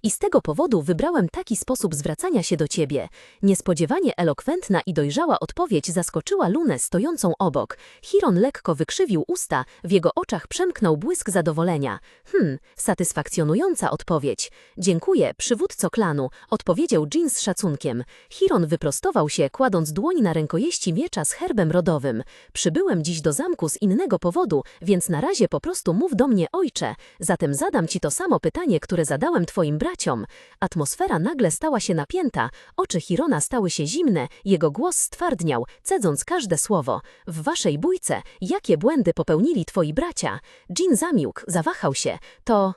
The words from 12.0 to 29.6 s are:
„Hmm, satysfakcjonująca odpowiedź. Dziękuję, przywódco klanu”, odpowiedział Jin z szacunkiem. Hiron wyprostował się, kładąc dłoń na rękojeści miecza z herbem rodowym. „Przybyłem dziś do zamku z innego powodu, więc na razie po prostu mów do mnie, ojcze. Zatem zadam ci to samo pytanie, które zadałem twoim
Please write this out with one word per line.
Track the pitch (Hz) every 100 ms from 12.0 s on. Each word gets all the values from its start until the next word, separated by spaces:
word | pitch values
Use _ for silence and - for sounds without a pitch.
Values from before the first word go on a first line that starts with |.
| - _ -
„Hmm, | 392 185 135 - -
satysfakcjonująca | - 202 175 - 143 - 151 185 381 - 175
odpowiedź. | 151 - 160 135 101 - - _ -
Dziękuję, | 185 165 - 359 147 -
przywódco | - 233 370 - 180
klanu”, | - 190 147 127 - -
odpowiedział | 220 - 180 339 160 151
Jin | 294 320
z | -
szacunkiem. | - 175 185 143 147 120 123 - _
Hiron | - 381 240 160
wyprostował | 165 151 - 381 269 151
się, | - 139
kładąc | - 262 190 156
dłoń | 156 285 359
na | 202
rękojeści | 160 156 175 294 - 190
miecza | 170 339 - 151
z |
herbem | - 359 240 165
rodowym. | 175 165 156 131 113 - - -
„Przybyłem | - 180 165 381 185
dziś | 156 165
do | 156
zamku | 143 349 339 156
z | -
innego | 208 208 359 185
powodu, | 175 240 330 151 - -
więc | 165 180 -
na | 151
razie | 247 392 202
po | 147
prostu | - 359 -
mów | 175 349 220
do | 269
mnie, | 208 165
ojcze. | 359 320 - 131 110 - -
Zatem | 170 175 156
zadam | 139 349 269 165
ci | 185
to | 156
samo | - 359 208
pytanie, | - 311 349 165
które | - 170 151
zadałem | 139 285 320 170
twoim | -